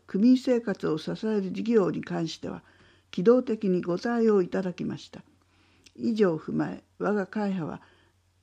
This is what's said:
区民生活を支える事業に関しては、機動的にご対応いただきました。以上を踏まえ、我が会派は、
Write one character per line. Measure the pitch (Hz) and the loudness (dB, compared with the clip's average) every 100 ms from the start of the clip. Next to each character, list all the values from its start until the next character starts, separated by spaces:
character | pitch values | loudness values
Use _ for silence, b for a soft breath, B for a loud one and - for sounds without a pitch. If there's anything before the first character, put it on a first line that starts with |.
| - | -6
区 | 190 | 2
民 | 240 254 | 4 4
生 | 262 233 | 4 0
活 | 233 190 165 | -2 -4 -2
を | 156 | -2
支 | 175 175 220 | -4 -6 -4
え | 214 | -2
る | 190 | -4
事 | 185 | -4
業 | 214 226 170 | 2 4 4
に | 160 | 0
関 | - 170 165 | -6 -4 -6
し | - | -6
て | - | -12
は、 | - - b b b b | -12 -16 b b b b
機 | - | 0
動 | 180 254 | 4 4
的 | 254 220 196 | 4 -2 0
に | 180 | 0
ご | 175 175 | 0 -4
対 | 233 240 226 | -2 2 4
応 | 208 | 4
い | 175 | 2
た | 190 | -2
だ | 190 | -4
き | 175 151 | -6 -8
ま | 135 | -8
し | - | -12
た。 | - - _ b b b b b - | -20 -20 _ b b b b b -6
以 | 240 220 | -2 2
上 | 190 156 | 2 0
を | |
踏 | - | -4
ま | 156 143 | -4 -4
え、 | - - - | -8 -16 -6
我 | 180 | -2
が | 208 185 | -2 -4
会 | 220 202 | -4 -4
派 | 190 151 | -4 -6
は、 | - b b b b _ _ | -10 b b b b _ _